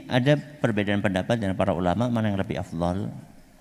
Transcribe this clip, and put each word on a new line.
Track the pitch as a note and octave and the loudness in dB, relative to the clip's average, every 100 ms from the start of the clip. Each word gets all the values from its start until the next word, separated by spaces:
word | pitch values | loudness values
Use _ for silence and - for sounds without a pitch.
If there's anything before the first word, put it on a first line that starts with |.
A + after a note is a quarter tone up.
| - | -2
ada | B2+ B2+ D3 | 2 4 2
perbedaan | - - A#2+ G#2 G2+ G2+ | 0 -4 0 0 0 0
pendapat | G2+ F#2 G#2 A#2 | 2 0 0 0
dengan | G2 F#2 | 0 0
para | G2 | 0
ulama | D#2+ F2+ F2+ B2 | 2 2 2 2
mana | A#2 A2 | 0 0
yang | G2 | -2
lebih | - - | -4 -6
afdal. | - E2 F2 F#2 A2 B2+ - - - - | -6 -2 0 0 -4 -8 -16 -20 -20 -20